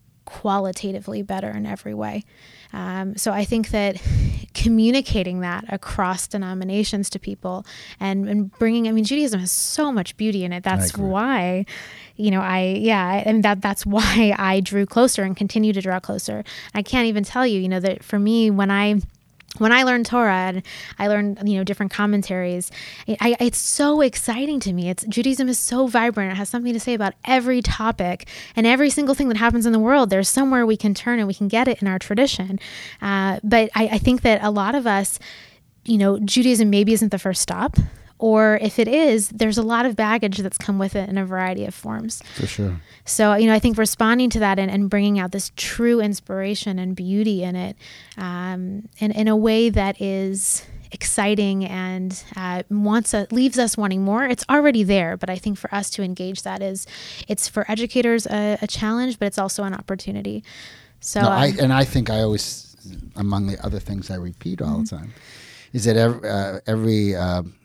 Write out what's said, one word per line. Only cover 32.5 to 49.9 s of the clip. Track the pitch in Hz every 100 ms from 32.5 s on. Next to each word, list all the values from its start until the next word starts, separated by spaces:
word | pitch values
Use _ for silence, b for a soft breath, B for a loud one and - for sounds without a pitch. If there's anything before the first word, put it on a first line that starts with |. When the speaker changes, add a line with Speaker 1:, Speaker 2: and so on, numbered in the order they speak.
| 196 B B B B
Speaker 1:
Uh, | 202 196 190 185
but | 214 233 220 214
I, | 220
I | 214
think | 247 247
that | 240 208
a | 208
lot | 208 196
of | 277 240
us, | 196 196 - B B B B B _ -
you | 220
know, | 196 196
Judaism | 208 - 254 233 214
maybe | 202 202
isn't | 226 220
the | 190
first | 196 185
stop. | - 180 254 - B B B B
Or | 226 214 220 214
if | 214 -
it | 220
is, | 285 311 226 202
there's | 214 220 214
a |
lot | 220 233 254
of | 214
baggage | 214 226 208 190
that's | 190 -
come | - 196
with | 196 202
it | 190
in | 196
a | 185
variety | 185 185 185 202
of | 185
forms. | 220 220 220 - - B
Speaker 2:
For | -
sure. | - 101 87 B B
Speaker 1:
So, | B - 214
you | 208 226
know, |
I | 220
think | 240 220
responding | 220 - 220 240 247
to | 226
that | 208 196
and, | 190
and | 196 196
bringing | 202 202 202
out | 185
this | 196 - -
true | - - 233 240
inspiration | 208 196 - 190 196 208 - 185
and | 185 185
beauty | 180 196 220 196
in | 180 180
it, | 185 - B B B B
um, | 185 175 180 185 185 196 220 -
in, | 214
in | 214 220
a | 214
way | 220 220 233
that | 208 196